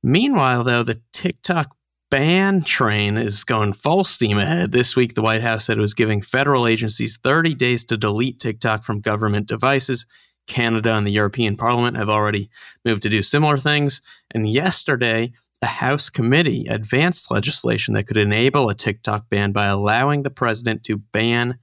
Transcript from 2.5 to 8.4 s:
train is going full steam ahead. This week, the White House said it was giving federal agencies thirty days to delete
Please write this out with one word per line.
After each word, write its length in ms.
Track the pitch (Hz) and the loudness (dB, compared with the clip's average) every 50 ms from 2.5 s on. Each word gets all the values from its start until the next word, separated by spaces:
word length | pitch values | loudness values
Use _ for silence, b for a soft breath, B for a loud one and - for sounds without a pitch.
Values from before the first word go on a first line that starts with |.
| 196 185 | 2 0
train 560 | 151 - - - 131 110 104 104 104 101 104 110 | 0 0 0 0 2 2 2 2 0 0 0 0
is 260 | 117 107 104 104 - | -2 -2 -4 -6 -4
going 300 | - 123 110 107 101 98 | -2 0 0 0 0 -2
full 280 | - - 147 165 190 | -2 0 0 2 2
steam 360 | 190 - - - 123 107 104 104 | 0 0 0 0 0 2 2 2
ahead. 340 | 98 - 160 175 175 - | 2 2 0 0 0 2
This 240 | - 123 123 - - | 2 2 2 2 2
week, 180 | 127 127 117 - | 2 0 2 0
the 60 | - | 0
White 220 | 110 110 110 110 | 0 2 0 0
House 240 | 117 117 113 110 - | 0 0 -2 -2 -2
said 100 | - 113 | -2 0
it 60 | 107 | 0
was 100 | 107 104 | 0 0
giving 300 | - - 117 110 107 101 | 2 2 2 2 2 -2
federal 440 | 101 - - 131 139 143 143 127 120 | -2 -2 0 0 2 2 2 2 4
agencies 520 | 117 113 110 117 107 104 - 117 110 - - | 2 2 0 0 -4 -4 -4 -4 -6 -6 -4
thirty 340 | - 131 143 160 165 165 | 0 0 2 2 2 0
days 320 | 147 127 127 123 123 113 - | 0 0 0 0 0 -2 -2
to 120 | - 117 107 | -4 -4 -2
delete 420 | 107 104 101 107 123 135 127 _ | 0 0 0 0 -2 -2 -4 _